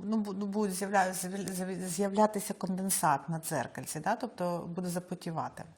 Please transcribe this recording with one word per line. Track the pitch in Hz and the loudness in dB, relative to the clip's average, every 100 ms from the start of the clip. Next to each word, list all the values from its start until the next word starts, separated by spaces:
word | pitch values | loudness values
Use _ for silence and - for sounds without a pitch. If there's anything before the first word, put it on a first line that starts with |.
ну, | 196 220 | 0 0
бу-, | 202 | 0
ну, | 190 202 | -2 -2
буде | 208 208 | 0 0
з'явля-, | 180 196 202 185 | 0 2 4 4
з'явля-, | 185 180 196 185 | 2 -4 -4 -4
з'явля-, | 185 185 180 185 | -4 -4 -4 -4
з'являтися | 185 202 202 214 202 - | 0 2 6 6 4 -4
конденсат | 196 185 185 190 - 160 143 - | -4 -2 0 0 4 4 4 2
на | 160 | -4
дзеркальці, | - 147 113 - 131 156 | 0 -2 -2 -6 -8 -4
да? | 190 240 | -2 -2
Тобто | 233 - 175 175 170 170 | -4 -2 -2 -2 -4 -4
буде | 180 | -2
запотівати | 175 180 175 175 160 123 - - | -4 -4 -8 -6 -4 -6 -8 -14